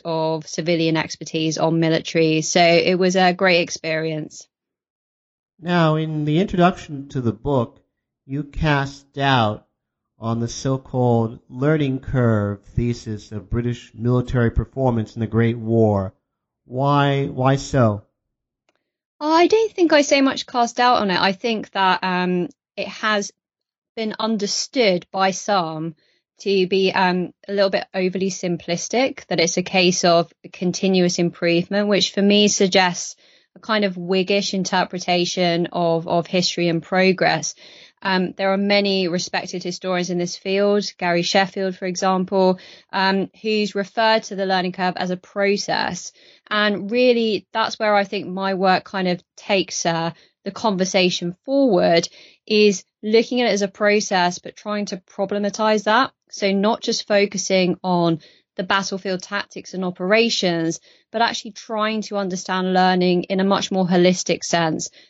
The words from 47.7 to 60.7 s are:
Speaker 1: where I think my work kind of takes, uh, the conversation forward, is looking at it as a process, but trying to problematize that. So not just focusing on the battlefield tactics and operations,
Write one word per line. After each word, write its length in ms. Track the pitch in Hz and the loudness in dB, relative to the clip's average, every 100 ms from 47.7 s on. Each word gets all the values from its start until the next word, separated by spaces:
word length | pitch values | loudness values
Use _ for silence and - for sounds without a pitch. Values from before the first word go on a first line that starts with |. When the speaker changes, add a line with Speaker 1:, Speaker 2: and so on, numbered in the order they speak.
| - | -2
Speaker 1:
where 160 | 214 208 | 0 2
I 80 | |
think 240 | 202 202 175 | 0 -4 -8
my 280 | 185 190 185 | -6 -4 0
work 280 | 190 185 | 2 2
kind 240 | - 196 185 | -2 -4 -2
of 160 | 180 _ - | -4 _ -12
takes, 480 | - 196 185 - - | -2 -2 0 -4 -2
uh, 260 | 165 170 - _ _ | -2 -4 -8 _ _
the 80 | 202 | -14
conversation 840 | - 226 185 185 196 180 - 175 175 - | -4 -2 0 0 2 2 0 -6 -10 -2
forward, 640 | 277 269 180 180 170 180 - - _ - | 2 4 4 4 2 0 -8 -20 _ -2
is 380 | 214 208 185 - _ | 4 4 2 -6 _
looking 380 | 214 226 233 247 | 0 2 2 0
at 80 | 240 | 0
it 60 | |
as 80 | 196 | 0
a 80 | 196 | -2
process, 720 | - 208 208 208 190 175 180 | 0 2 2 0 0 0 -2
but 180 | - - | -12 -14
trying 300 | 214 208 202 | -8 -6 -6
to 100 | 190 | -10
problematize 880 | _ - 196 202 202 202 220 214 208 | _ -8 -4 -2 -4 -2 0 0 2
that. 260 | 220 262 _ _ | 0 0 _ _
So 220 | - 196 | -4 -2
not 300 | 196 202 226 | 0 0 0
just 260 | - 220 - | -4 -4 0
focusing 720 | 202 202 196 - 190 180 175 185 | 0 0 -2 -2 0 0 -2 0
on 340 | 175 170 165 - _ _ - | 2 2 0 -6 _ _ -8
the 60 | |
battlefield 600 | 185 196 190 196 196 185 | -2 -2 -2 -6 -6 -6
tactics 500 | - 202 - 185 - | -6 -8 -8 -14 -12
and 120 | 185 185 | -6 -6
operations, 960 | 180 180 220 233 - 185 170 165 | -4 0 2 2 2 0 0 -2